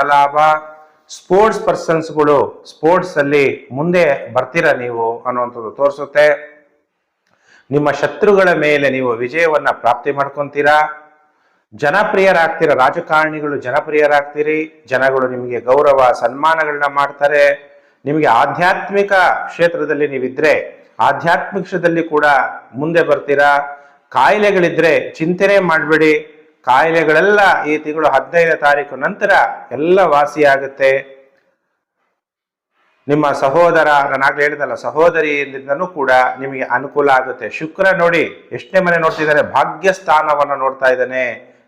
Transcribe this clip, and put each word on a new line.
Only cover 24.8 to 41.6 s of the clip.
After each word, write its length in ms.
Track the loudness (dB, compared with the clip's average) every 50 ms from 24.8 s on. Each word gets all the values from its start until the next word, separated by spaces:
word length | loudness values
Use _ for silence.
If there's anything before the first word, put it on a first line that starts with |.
| 2 2 2 0 -2 -4
ಚಿಂತನೆ 480 | -8 -6 -4 -4 -2 0 2 2 2 2
ಮಾಡ್ಬೇಡಿ, 760 | 2 2 0 0 0 0 2 2 4 2 2 0 -4 -10 -20 -20 _ _ _ _ -2
ಕಾಯಿಲೆಗಳೆಲ್ಲ 1000 | 0 2 2 2 2 2 0 2 2 2 2 2 2 4 4 4 4 2 0 -2
ಈ 140 | -4 -4
ತಿಂಗಳು 300 | -4 -4 -6 -4 0 0
ಹದಿನೈದನೇ 480 | 2 2 0 -2 0 0 0 2 2 0
ತಾರೀಕು 400 | 0 2 2 2 0 -2 -6 -8
ನಂತರ 360 | -6 -6 -6 -4 -2 0 2 2 2 2 0 -4 -8 -12 -10
ಎಲ್ಲ 280 | -6 -4 0 2 2 4
ವಾಸಿಯಾಗುತ್ತೆ. 1200 | 4 4 2 2 0 0 0 2 2 2 2 2 -2 -6 -4 0 2 2 2 0 -2 -8 -18 -20 _ _ _ _ _ _ _ _ _ _ _ _ _ _ _ _ _ _ _ _ _ _ _ _ _ _ _ _ _ _ _ _ _ _ _ _ _
ನಿಮ್ಮ 240 | -2 0 0 2 0
ಸಹೋದರ, 560 | 0 0 0 0 2 4 4 4 4 4 4
ನಾನು 360 | 4 4 2 2 0 -2 0 0
ಆಗ್ಲೇ 200 | 0 0 0 -2
ಹೇಳಿದಲ್ಲ, 300 | -2 -2 -4 -6 -6 -6
ಸಹೋದರಿಯಿಂದನೂ 1120 | -8 -8 -4 0 2 2 2 2 0 0 -2 -2 -4 -4 -6 -10 -10 -8 -6 -6 -4 -6
ಕೂಡ 240 | -6 -6 -4 -2 2 2 2 2 0 -2 -6
ನಿಮಗೆ 240 | -10 -10 -8 -8 -6
ಅನುಕೂಲ 460 | -4 -4 -4 -6 -4 -2 0 2 2
ಆಗುತ್ತೆ. 400 | 2 2 0 -2 -8 -10 -12 -12
ಶುಕ್ರ 460 | -10 -12 -12 -8 -4 -2 0 0 2
ನೋಡಿ 540 | 2 0 0 0 0 -2 -4 -8 -14 -18 -16
ಎಷ್ಟನೇ 280 | -14 -14 -8 -4 -2 0
ಮನೆ 180 | 0 0 0
ನೋಡ್ತಿದ್ದಾರೆ, 440 | 0 0 -2 -2 -2 0 0 2 0
ಭಾಗ್ಯ 520 | 0 0 0 -2 -2 -2 -4 -4 -2 -2 -2
ಸ್ಥಾನವನ್ನ 600 | -2 0 0 0 2 2 2 2 0 0 0 -2
ನೋಡ್ತಾ 320 | -2 -4 -4 -2 0 0
ಇದ್ದಾನೆ. 720 | 0 2 2 0 -2 -2 -4 -4 -4 -6 -10 -14 -20 _ _